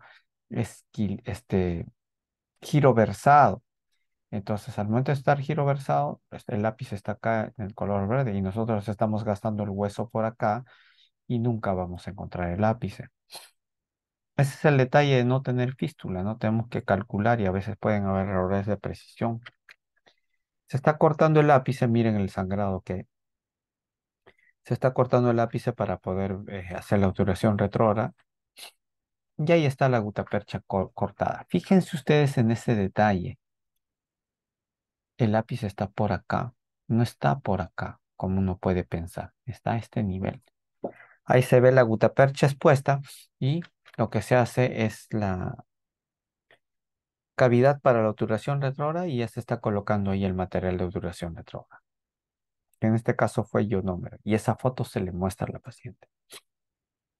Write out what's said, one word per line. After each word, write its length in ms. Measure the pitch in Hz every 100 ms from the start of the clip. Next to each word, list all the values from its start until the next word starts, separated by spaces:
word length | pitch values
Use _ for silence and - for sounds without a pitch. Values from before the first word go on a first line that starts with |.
| - _ _ _ -
esquil-, 720 | - 113 - _ - 101 98
este, 640 | - 95 - 98 90 85 - - _ _ _ _ _ _
giroversado. 1000 | - 151 135 113 104 101 - 143 123 92 - _ _ _ _ _ _
Entonces, 480 | 104 98 104 - -
al 100 | 104
momento 220 | 113 135
de 60 | 143
estar 240 | 143 143
giroversado, 800 | 135 147 143 139 139 147 147 - _
pues, 160 | - -
el 120 | 104
lápiz 320 | 110 110 127
está 200 | 98 -
acá 420 | 104 113 113 107 -
en 80 |
el 100 | 98
color 320 | - 98 101 98
verde 260 | 127 131 98
y 60 |
nosotros 440 | 95 104 113 107 98
estamos 360 | 101 110 107
gastando 380 | 104 101 113 104
el 80 | 104
hueso 400 | 98 104 101 117
por 160 | 113 110
acá 380 | 113 113 113 127 _ _ _ _ _ -
y 120 | 123
nunca 340 | 120 110 104
vamos 340 | 92 90 87 -
a 40 |
encontrar 400 | 92 - 90 87
el 120 | 87
ápice. 460 | 107 113 95 - - _ _ - - _ _ _ _ _ _ _ _ -
Ese 160 | 139
es 100 | - 160
el 100 | 139
detalle 400 | 127 151 143 131
de 80 |
no 160 | 120 131
tener 340 | 131 123 123 135
fístula, 460 | - - - 92
¿no? 140 | 98 113
Tenemos 320 | 110 113 117
que 160 | 104
calcular 560 | - 95 - 101 110 117
y 60 | 95
a 40 |
veces 240 | 95 101 92
pueden 260 | 110 104
haber 240 | 98 95 95
errores 380 | 92 92 98 101
de 100 | 98
precisión. 640 | 90 87 - - 117 117 - - _ _ _ _ _ _ _ _ _ _ _
Se 80 | 131
está 220 | - 151
cortando 420 | 160 151 156 156
el 100 | 147
ápice, 380 | 139 139 - 120
miren 280 | 117 113 107
el 120 | 95
sangrado 540 | - 92 98 101 92
que 240 | - 92 - _ _ _ _ _ _ _ _ _ _ _ _ _ _ _
se 120 | -
está 180 | 120 135
cortando 380 | 131 123 123 123
el 100 | 117
ápice 320 | 113 123 -
para 240 | 117 101 90
poder, 400 | - 95 98 98 104
eh, 200 | 98 90 90
hacer 220 | - 101
la 100 | 98
obturación 480 | - 98 92 113 101
retrógrada. 560 | 101 120 113 107 110 - _ _ _ - - _ _ _ _ _ _ -
Y 120 | 156
ahí 120 | 170
está 240 | 147 135 135
la 120 | 123
gutapercha 600 | 104 104 95 104 - 110 -
co-, 260 | 98 92
cortada. 540 | - 101 - - - -
Fíjense 480 | 180 - 190 170 147
ustedes 400 | - 151 143 139
en 140 | 113
ese 240 | 113 -
detalle. 640 | 113 95 - 107 98 90 - _ _ _ _ _ _ _ _ _ _ _ _ _ _ _ _ _ -
El 180 | 113
ápice 320 | 110 - 127 104
está 220 | - 101
por 240 | - 104
acá, 400 | 90 - - 123 - _ _ -
no 140 | 113
está 360 | 113 - 139 143
por 240 | - 95
acá, 380 | 92 - 95 - _ -
como 220 | 92 95
uno 180 | 95 92
puede 260 | 98 90
pensar. 480 | 87 82 85 - 87 _ -
Está 260 | - -
a 60 | 110
este 240 | - -
nivel. 400 | 104 92 98 - _ _ _ _ - - - _
Ahí 180 | - 127
se 180 | 127 127
ve 120 | 127
la 100 | 131
gutapercha 640 | 117 110 113 - 139 135 143
expuesta 540 | 139 170 139 139 139 139 - - -
y 240 | 127 160 - _ _ -
lo 140 | 113
que 100 | 113
se 160 | - 127
hace 480 | 117 - 127 104
es 220 | 110 - -
la 540 | 110 101 92 90 - - _ _ _ _ _ _ _ _ _ _ _ _ _ _ _ _
cavidad 460 | - 127 120 135 143
para 220 | 139 117
la 80 | 110
obturación 500 | 104 110 110 - 143
retrógrada 460 | 139 135 147 165 180
y 120 | 123
ya 100 | 113
se 120 | -
está 180 | - 117
colocando 500 | 117 101 101 104 98
ahí 120 | 98 98
el 80 |
material 420 | 92 90 92 92 90
de 80 |
obturación 500 | 90 87 85 - 87
retrógrada. 480 | 82 - - - - _ _ _ _ _ _ _ _ _ _
En 140 | 110
este 220 | 113 120 -
caso 280 | 113 -
fue 220 | 107 110 107
ionómero 520 | 98 95 90 - -
y 120 | 101
esa 200 | 107 -
foto 300 | 107 131 135
se 160 | 123 113
le 120 | 92
muestra 340 | 90 95 - 101
a 60 |
la 80 | -
paciente. 480 | - - - - _ _ _ - _ _ _ _ _ _ _ _